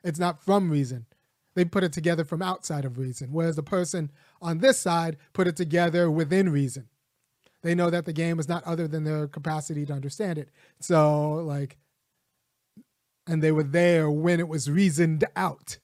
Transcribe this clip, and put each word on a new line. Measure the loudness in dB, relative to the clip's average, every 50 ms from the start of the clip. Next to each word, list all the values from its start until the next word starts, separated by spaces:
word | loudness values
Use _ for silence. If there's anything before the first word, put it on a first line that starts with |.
| -4
It's | -6 -2 0
not | -2 -2 -2 -4
from | _ 2 4 4 4 2
reason. | 2 2 0 -2 -4 -12 -14 _ _ _ _ _ _ _ _ _ _
They | 0 0
put | 0 0 0 -2
it | 0
together | -2 -2 -2 0 0 0 -2
from | -4 -4 -6
outside | -4 -4 -6 -6 -6 -6 -6 -4 -4
of | -6 -6 -6
reason, | -8 -8 -8 -10 -10 -6
whereas | -4 -2 -2 0 -2
the | -4
person | -4 -2 -2 -2 -2 -2 -4 -4 -6 -6 -8 _ _ _ _ _
on | -6 -6 -4 4
this | 4 4 4 4
side | 0 0 0 0 0 -2 -6 -8 _ _
put | _ 0 0 0
it | 0
together | -2 -4 0 2 2 2 2 4 2 2 4
within | 2 0 0 2 2 2 2 4
reason. | 2 2 0 0 -4 -10 -16 _ _ _ _ _ _ _ _ _ _ _ _ _ _ _
They | -4 -2 0
know | 2 2 2
that | 0 -2 -4
the | -4
game | -4 -2 -2 0 0 -2
is | -2 -2
not | -4 -4 -4
other | -4 -4 -4 -4
than | -4 -4 -4
their | -2 -2 -2 -2 -4
capacity | -6 -8 -8 -6 -4 -4 -4 -6 -6 -6 -6 -6
to | -6
understand | -6 -8 -8 -10 -6 -6 -4 -4 -4 -6
it. | -8 _ _ _ _ _ _ _
So, | -2 2 4 6 6 6 4 2 0 -2
like, | -2 -4 -6 -6 -6 -6 -6 -8 -10 _ _ _ _ _ _ _ _ _ _ _ _ _ _ _ _ _ _ _ _ -20 -20 _ _ _ _ _ _ _ _
and | -4 -2 2
they | 2 2
were | 2 2 0
there | 0 2 4 4 6 6 4 4 2
when | 0 2 2 2 2 2
it | 0 -2
was | -4 -4 -2 0
reasoned | 2 4 4 4 4 4 2 2 4 2 0 0 _
out. | -4 -4 -4 -4 -8 _ -18 -18 -18